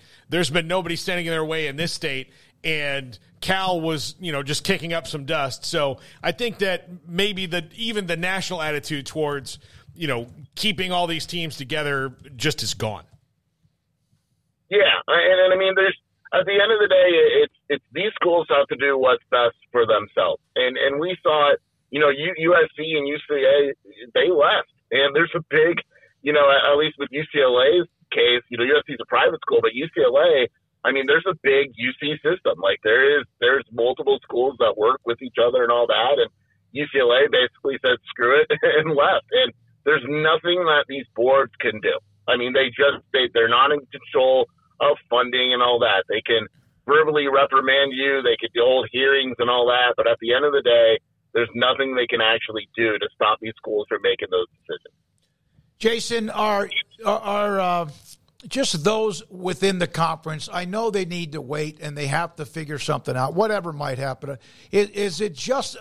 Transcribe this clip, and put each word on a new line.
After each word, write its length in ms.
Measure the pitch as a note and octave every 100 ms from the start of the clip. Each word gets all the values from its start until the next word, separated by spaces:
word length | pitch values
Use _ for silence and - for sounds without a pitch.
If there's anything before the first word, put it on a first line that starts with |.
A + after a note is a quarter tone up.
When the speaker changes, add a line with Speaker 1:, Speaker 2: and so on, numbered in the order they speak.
| _ _ -
Speaker 1:
there's 220 | D#3+ C3+
been 180 | E3+ D#3+
nobody 260 | F#3 E3+
standing 320 | E3 F#3+ F3 E3
in 60 |
their 120 | D#3+
way 220 | D#3 D#3+ D3
in 80 |
this 180 | C#3 E3+
state. 380 | - D3+ C3+ B2+ _ _ _
And 560 | D#3+ D3+ C#3+ C#3 B2+ A2 _ -
Cal 400 | - F#3+ F#3+ E3+
was, 340 | D#3+ D3+ - -
you 100 | F3
know, 140 | C#3+
just 180 | C#3 D3
kicking 300 | F#3+ F#3 D#3+
up 160 | E3 D#3+
some 160 | D3+
dust. 400 | C#3 D#3+ C3+ -
So 340 | - E3 C#3 - - -
I 80 | E3+
think 280 | - A#3+ -
that 300 | G3 F3 E3+ F3+ E3+
maybe 380 | E3+ G#3 F#3+ F#3
the, 200 | F3 D#3+
even 320 | - A#3 G#3+ F3
the 100 | E3
national 460 | F3+ F#3+ - F3
attitude 440 | D3+ D3 - D3 C3+
towards, 520 | D#3 D3 C#3+ C3+ - _ - _
you 120 | F3 D3+
know, 220 | A#2+ A#2+ - -
keeping 380 | - G#3+ F3 F#3
all 140 | F3+ E3+
these 200 | D#3+ -
teams 300 | E3+ D#3+ -
together 560 | B2+ D#3 D3 C#3 C3 - - B2+
just 260 | D3+ -
is 120 | A2
gone. 300 | - A2+ F#2 - _ _ _ _ _ _ _ _ _ _ _ _ _ _ _ -
Speaker 2:
Yeah, 300 | G3+ F3+ F2+ -
and, 340 | E3 F3 F#3
and 120 | F#3
I 40 | F#3
mean, 180 | F#3+ F#3+
there's, 200 | F#3+ - _ _ -
at 100 | F#3
the 80 | F#3
end 200 | G3 G#3
of 80 | G#3+
the 60 | G3+
day, 200 | F#3 F3+ E3 D#3 C#3+ D3
it's, 80 | _ -
it's 160 | C#3 _
these 200 | D3 G#3 -
schools 260 | F3 E3+ D#3+
have 160 | C#3+ C3+
to 100 | C3
do 220 | C#3 C3+
what's 240 | C3 A#2+ -
best 240 | B2 A#2 - _
for 160 | B2 A2+
themselves. 560 | G#2+ G#2 A2+ F2+ - _ B2+
And, 200 | B2+ B2+
and 220 | C3 C#3+
we 180 | F3+ F#3
saw 300 | E3+ D3+ C#3+
it, 80 | - _ _ -
you 100 | C#3+
know, 80 | D3
U-, 240 | C#3 E3+ D#3+
U 180 | E3 E3+
S 120 | D#3 -
C 60 | D#3+ D3+
and 80 | C#3+
U 100 | D3 -
C 60 | C#3+
A, 360 | C3 C#3+ C#3+ - _ G#2 A#2+
they 160 | B2 E3+
left. 400 | D#3+ D#3+ F#3+ - _ -
And 240 | C3 C#3
there's 180 | C#3+ E3 D#3
a 40 | -
big, 300 | D3+ E3 E3 - _ _ _
you 120 | C#3
know, 180 | D3 C#3
at, 220 | C3+ C3
at 40 | D3
least 200 | D#3 C#3
with 100 | C#3
U 100 | C#3 D#3
C 80 | D3
L 220 | B2+ B2
A's 240 | C3+ F3+ D#3+ _ -
case, 320 | - A#2+ B2 -
you 80 | A#2
know, 60 |
U 120 | B2+ D3
S 60 | -
C 60 |
is 40 | B2+
a 60 | -
private 340 | B2 E3 D#3+
school, 200 | - A#2
but 100 | A2+
U 140 | A#2+ E3
C 80 | -
L 160 | B2+ C3+
A, 300 | E3+ C#3+ A#2+ _ _ _
I 80 | B2
mean, 140 | C3+ C3+
there's 200 | D#3+ F#3
a 80 | D#3
big 300 | C3+ C#3 C3+ A2
U 160 | B2 -
C 140 | D3 D3+
system. 420 | D#3 F#3 A2+ F2
Like, 200 | G2 G#2
there 360 | G#2+ B2 C#3 D3
is, 60 | - -
there's 240 | A#2+ C3+ -
multiple 460 | A#2 A#2+ C3 C#3 C3+
schools 340 | - A#2+ C3+ B2+
that 180 | A2+ -
work 240 | A2 -
with 180 | A#2 A#2
each 140 | B2+ -
other 220 | A#2+ B2+
and 80 | A#2
all 160 | A#2+ A2+
that. 320 | A2 B2 C#3
And 120 | A2 _ _ _ _
U 140 | C#3 D3
C 60 | C#3
L 140 | A#2+
A 160 | B2+ D3
basically 480 | B2+ B2 _ C#3 C3+
said, 160 | C3 B2 -
"Screw 340 | - A#2+ D3
it," 80 | D3+
<laughs> 120 | D3
and 320 | F3 D3 D#3+
left. 360 | C#3+ D3 - -
And 220 | B2+ B2 - _ _
there's 200 | C#3+ D3+ A#2+
nothing 580 | D3+ D#3 D#3+ E3+ F3+ E3
that 180 | D3 C3+
these 180 | C#3 A#2+
boards 380 | - B2+ C3+ B2+ -
can 200 | A#2 G#2+
do. 160 | G2+ D2+ _ _ -
I 100 | B2
mean, 160 | B2
they 140 | C3+ B2+
just, 380 | A#2 C#3 C3 _
they, 180 | C3 B2
they're 160 | A#2 A2+
not 220 | A#2+ C#3
in 80 | D3 C3
control 600 | C3+ - C3+ C3 C3 A#2 _ _ -
of 180 | C#3+ - -
funding 460 | A#2+ B2 B2+ B2+
and 80 | B2
all 160 | B2 A#2+
that. 260 | A#2 G2 -
They 120 | G#2+
can 260 | - A2+ G#2 _ _ _ B2+
verbally 420 | D3+ D#3 D3+ C#3
reprimand 640 | C#3 C#3 C3+ C3 C3+ C#3
you. 260 | C3 C#3 C3+
They 160 | B2 A2+
could 120 | A2+ A#2
hold 300 | B2 B2+ A2+
hearings 440 | B2+ C3+ C#3 C3 A#2
and 100 | A#2+
all 200 | B2 A#2+
that. 260 | B2 B2 A#2
But 100 | A2+
at 120 | A2+
the 140 | A2+
end 100 | B2+
of 80 | D3
the 80 | C#3
day, 380 | A#2+ A#2 A2+ A2 _ _ _
there's 160 | A2+ A2+
nothing 400 | A#2 B2+ C3 C3+
they 120 | B2+ A#2+
can 140 | A#2
actually 480 | A2 A2+ - G#2+ - -
do 220 | A2+ G2+
to 100 | G#2
stop 240 | - G#2+ A2
these 140 | A2 -
schools 300 | G#2+ G#2+ G#2
from 140 | G2+
making 260 | G2 F#2+ F#2+
those 160 | F#2 F2+ _
decisions. 340 | - - - _ _ _ _ _ _ _ _ -
Speaker 3:
Jason, 520 | A3 A#3 - A#3 A3
are, 380 | G#3 G#3+ G3+ G3 - - - A3
are, 140 | -
are, 400 | G3+ G#3 G#3 G3
uh, 280 | F3+ F3 D#3 - - - _ _ -
just 360 | C4 C4 E3+
those 420 | F3 A3 A3 E3+ -
within 480 | F#3 F#3 F3 G3 F#3
the 80 | E3+
conference, 600 | - E3 D#3+ D#3+ D3+ A3
I 140 | F3+ F3+
know 240 | G#3+ A3+
they 160 | G3 F3
need 260 | F3 D#3+
to 80 | D3+
wait 400 | B2+ D3+ D3+ D3+
and 160 | D3+ D3
they 120 | C#3
have 280 | D#3 E3+ -
to 80 |
figure 340 | D3 D#3+ D3 C#3+
something 380 | - C#3 - D3+
out, 180 | C3+
whatever 380 | E3 A3 G#3 E3+
might 260 | D3 D3 C3
happen. 380 | C3+ C3 C#3 C3+ _ - -
Is, 180 | G3 G3+
is 300 | G#3 G3+ D#3+
it 140 | G#3
just 420 | D3 A3 C4 - -